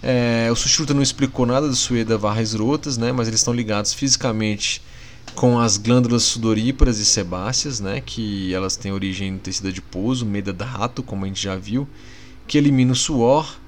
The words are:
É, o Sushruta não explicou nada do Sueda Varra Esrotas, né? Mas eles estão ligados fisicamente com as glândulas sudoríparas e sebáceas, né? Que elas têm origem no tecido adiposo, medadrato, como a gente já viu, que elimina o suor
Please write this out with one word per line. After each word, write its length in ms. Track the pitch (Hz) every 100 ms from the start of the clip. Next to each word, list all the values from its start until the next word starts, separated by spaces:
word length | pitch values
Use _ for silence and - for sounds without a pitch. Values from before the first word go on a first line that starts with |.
É, 460 | 131 123 120 117 117
o 60 | 117
Sushruta 380 | - - 147
não 80 | 139
explicou 440 | 135 - 135 - 120
nada 220 | 127 147
do 80 | 123
Sueda 420 | - 120 113 113
Varra 240 | 104 110
Esrotas, 560 | 110 110 110 151 151 120
né? 140 | 117
Mas 160 | 127 113
eles 140 | 110
estão 120 | -
ligados 400 | 120 110 104 104
fisicamente 880 | - 139 127 131 110 110 104 - - - - - - -
com 240 | - 123 120
as 200 | 117 104
glândulas 460 | 107 123 120 120
sudoríparas 760 | - 113 110 110 117 131 127 107
e 60 | 104
sebáceas, 720 | - 90 90 98 131 151 120
né? 220 | 98 110 -
Que 480 | - 107 101 92
elas 220 | 92 95 -
têm 160 | 101
origem 400 | 98 95 92 98
no 80 | 95
tecido 300 | - 95 95
adiposo, 560 | 92 - 92 107 127 117
medadrato, 760 | 101 98 90 110 123 120 123
como 220 | 123 101
a 40 | 98
gente 140 | 98
já 140 | 98 95
viu, 320 | 95 120 143 - - - - - -
que 120 | 151
elimina 340 | 147 131 127
o 40 | 123
suor 600 | - 143 117 143 151 -